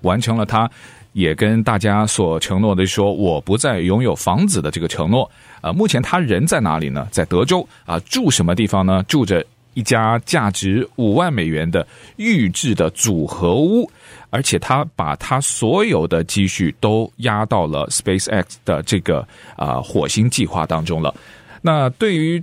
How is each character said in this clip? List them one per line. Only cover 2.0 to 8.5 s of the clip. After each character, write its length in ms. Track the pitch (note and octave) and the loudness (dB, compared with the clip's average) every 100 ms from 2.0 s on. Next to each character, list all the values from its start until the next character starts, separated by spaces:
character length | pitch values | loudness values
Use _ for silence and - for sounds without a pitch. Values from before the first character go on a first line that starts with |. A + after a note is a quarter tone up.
所 360 | G#2+ - F2+ D#2+ | 0 0 0 0
承 200 | - F#2+ | -2 0
诺 140 | G#2+ | 2
的 120 | F#2 F#2 | 2 0
说 260 | - G2+ | 2 0
“我 260 | F2+ G2 D2+ | 2 0 0
不 160 | - G#2 | 0 0
再 220 | D3+ G#2 | 0 0
拥 220 | F2 G2+ | 0 2
有 140 | B2+ D#2+ | 2 0
房 280 | - F#2+ G3+ | 0 0 2
子” 140 | C#3 | 0
的 60 | D2 | -2
这 120 | D#2 | -4
个 80 | E2 | -4
承 200 | - E2 | -2 0
诺。 220 | A#2+ - - - - | 0 0 -8 -20 -10
呃， 80 | D#2+ | -6
目 120 | E2+ G#3+ | 0 0
前 140 | D3 | 0
他 180 | - F3+ | 0 0
人 280 | D3+ F#2 D#3+ | 0 2 2
在 120 | E3+ | 2
哪 200 | G#2 D#2 | 0 0
里 100 | D2+ | -2
呢？ 180 | C#2 C2+ | -6 -4
在 120 | - E2+ | -4 0
德 180 | F2+ | 0
州 240 | B2+ F#3 - - | 2 0 -2 -12
啊， 160 | - E2 - | -8 -8 -4
住 240 | B3+ A#3+ | -2 0
什 160 | - | 2
么 80 | E2+ | 2